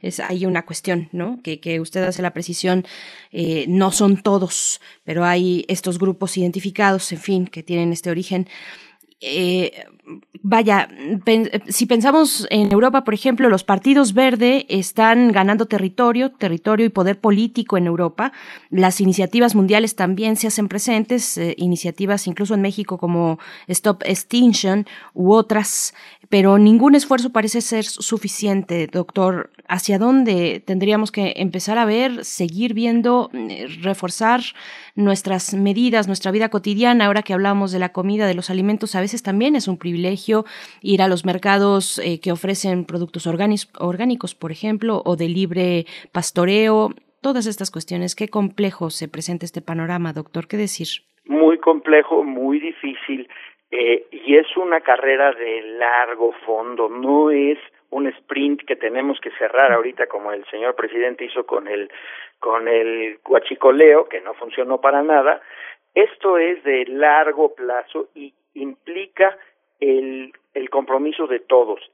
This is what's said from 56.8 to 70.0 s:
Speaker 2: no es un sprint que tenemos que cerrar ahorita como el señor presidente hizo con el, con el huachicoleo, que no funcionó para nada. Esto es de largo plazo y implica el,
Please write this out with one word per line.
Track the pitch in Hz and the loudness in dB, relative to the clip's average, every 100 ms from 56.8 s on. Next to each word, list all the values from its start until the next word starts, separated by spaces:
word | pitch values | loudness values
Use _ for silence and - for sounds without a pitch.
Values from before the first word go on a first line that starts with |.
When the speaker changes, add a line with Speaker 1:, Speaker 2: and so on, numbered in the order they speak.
| 113 | -4
Speaker 2:
no | 120 131 143 151 | -4 0 2 2
es | 147 143 147 - _ _ | 2 0 -2 -8 _ _
un | 135 139 | -6 -6
sprint | 123 _ 139 143 143 - | -8 _ -4 -4 -4 -6
que | |
tenemos | 123 113 123 135 139 | -6 -4 -4 -4 -6
que | - | -8
cerrar | - 110 127 135 | -6 -4 2 4
ahorita | 117 120 127 123 | 4 0 -4 -6
como | 104 104 | -4 -8
el | 104 98 | -10 -10
señor | 107 120 | -6 -6
presidente | 123 113 113 123 123 123 | -4 -6 -2 -4 -4 -10
hizo | 127 | -8
con | - 120 101 | -6 -6 -6
el, | 104 98 - - - - _ | -8 -8 -14 -18 -18 -20 _
con | 120 113 113 | -4 -2 2
el | 117 113 113 110 107 - | 2 2 -2 -6 -10 0
huachicoleo, | 117 - 131 - 135 156 151 - | 0 0 2 4 8 8 8 4
que | 95 | -6
no | 98 | -10
funcionó | - 117 - 127 131 | -14 -12 -6 -4 0
para | 135 143 | 0 2
nada. | 151 151 135 - - - - - _ | 2 2 2 0 -6 -20 -20 -20 _
Esto | - 214 - 196 180 | 0 2 2 0 2
es | 165 180 | 0 -2
de | 143 131 127 | -2 -2 -2
largo | 135 151 147 156 143 151 | 0 4 4 2 2 0
plazo | 143 123 123 120 156 - | 0 -6 -6 -6 -10 -10
y | - 139 _ _ | -14 -20 _ _
implica | 147 139 135 - 175 196 - 190 190 - _ _ _ | -14 -12 -12 -14 -14 -14 0 -2 -2 -20 _ _ _
el, | 139 131 | 0 0